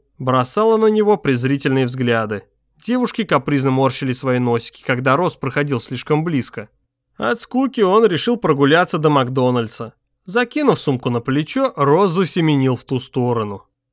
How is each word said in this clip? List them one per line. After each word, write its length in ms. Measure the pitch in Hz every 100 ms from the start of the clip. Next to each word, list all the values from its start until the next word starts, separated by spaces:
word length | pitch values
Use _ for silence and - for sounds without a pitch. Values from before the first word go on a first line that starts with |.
| _ -
бросала 600 | 131 127 123 208 220 220
на 100 | 220
него 300 | 214 208 208
презрительные 680 | 143 123 131 139 143 135 127
взгляды. 580 | 131 120 117 107 104 - _ _ _
Девушки 400 | - 247 247 -
капризно 480 | 214 151 139 143 135
морщили 420 | 131 135 127 135
свои 260 | 123 135 123
носики, 440 | 123 117 - -
когда 320 | - 127 131 139
Рост 240 | - -
проходил 400 | 139 147 147 123
слишком 440 | - 127 - 151
близко. 460 | 165 143 - - 104 _ _ _ _ -
От 220 | 214 233
скуки 420 | - 254 269 254
он 240 | 190 208 226
решил 320 | 160 - 240
прогуляться 640 | 165 135 139 160 180 170
до 100 | 156
Макдональдса. 840 | 143 123 131 127 123 113 - 113 - _ _ -
Закинув 540 | 220 240 302 285 170
сумку 300 | - 127 127
на 100 | 120
плечо, 540 | 127 135 156 262 269 -
Рост 380 | 139 160 196
засеменил 600 | 165 185 180 156 143 131 123
в 80 |
ту 160 | - 131
сторону. 640 | - 131 123 117 104 101 _ _ _